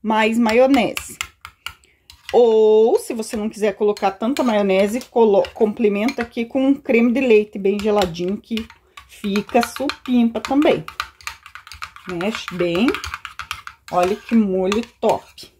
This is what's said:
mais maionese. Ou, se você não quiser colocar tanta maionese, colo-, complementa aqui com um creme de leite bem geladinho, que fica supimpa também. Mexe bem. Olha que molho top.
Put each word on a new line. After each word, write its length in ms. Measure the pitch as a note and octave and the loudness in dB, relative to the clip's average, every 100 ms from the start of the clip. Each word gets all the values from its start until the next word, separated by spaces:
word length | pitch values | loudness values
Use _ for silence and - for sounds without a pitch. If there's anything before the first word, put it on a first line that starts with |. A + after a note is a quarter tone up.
mais 380 | G#3+ A3 A3 A3+ | -2 0 2 2
maionese. 760 | A#3 A3 C4+ C4+ G#3 - - - - _ - _ - - _ _ _ - - | 2 4 4 4 2 -4 -14 -14 -14 _ -20 _ -20 -20 _ _ _ -20 0
Ou, 680 | - A#3+ A3 G#3+ G#3+ A3+ G#4 | 4 4 6 6 6 4 2
se 160 | - | -2
você 220 | A#3+ A3 A#3 | -8 -6 -6
não 140 | G#3 | -6
quiser 260 | A3 G#3 G3 | -2 -4 0
colocar 360 | G#3 G3+ G3 | -2 0 -2
tanta 320 | F#3+ A3+ C#4+ | -2 -4 -2
maionese, 580 | C4 G#3+ G3+ F#3+ G3+ A#3 | 0 2 2 2 2 -2
colo-, 420 | - B3 A3+ G3 F3+ | -4 2 4 4 0
complementa 680 | - G#3+ G#3 A3 G3+ A3+ C#4 | 0 -2 2 0 0 -4 -4
aqui 240 | A#3 - A#3 | -8 -6 -4
com 220 | C#4 C4+ | -2 0
um 60 | |
creme 380 | C#4 - A#3 A#3+ | 0 2 2 2
de 80 | A#3 | 0
leite 400 | C4+ G#3+ G#3+ G#3 | 4 4 2 -4
bem 180 | G3 G3+ | -2 -2
geladinho, 600 | G#3+ G#3 F#3 E3 F3+ G#3 | 0 0 0 -4 -6 -6
que 280 | _ A3+ A3+ - _ - _ | _ -8 -8 -16 _ -20 _
fica 520 | - G#3 G3+ G3+ B3+ | -10 -4 -4 0 -2
supimpa 800 | A#3+ - C4+ - - B3 A#3 A3+ | -2 -6 -8 -8 -2 0 2 -2
também. 460 | - C#4 D#4 - D#3 - - _ - - - - - - - - - | -2 2 2 0 -4 -14 -16 _ -18 -18 -20 -20 -20 -18 -18 -18 -12
Mexe 380 | F3+ F#3 A3+ - F3+ | -6 -6 -6 -10 -4
bem. 320 | F3 E3+ B3 G#4 - - - - - - - - - | -2 0 -2 -2 -8 -14 -16 -18 -14 -14 -14 -20 -6
Olha 240 | F3 F3+ G#3 | -2 0 -2
que 180 | - | 0
molho 480 | A3+ G#3 F#3 F#3 G3+ A#3 _ | 0 2 0 0 -2 -4 _
top. 500 | A3+ - - - - | -2 -2 -6 -20 -20